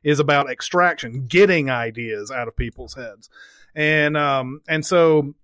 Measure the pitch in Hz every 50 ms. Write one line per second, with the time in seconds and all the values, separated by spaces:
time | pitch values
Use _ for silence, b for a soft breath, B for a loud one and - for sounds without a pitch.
0 | _ 147 151 139 147 139 147 143 - 131 123 - - - - 180 175 175 165 -
1 | - 117 117 131 131 117 165 175 202 202 185 160 143 135 127 120 117 117 113 120
2 | 117 113 107 104 101 117 135 123 120 117 _ - 123 117 - - 123 110 - 135
3 | 123 113 101 110 - _ B B B B B B B B B 156 151 151 156 156
4 | 147 147 151 151 147 143 139 135 127 127 135 151 _ - 160 156 147 - 185 175
5 | 165 165 156 151 143 139 147 _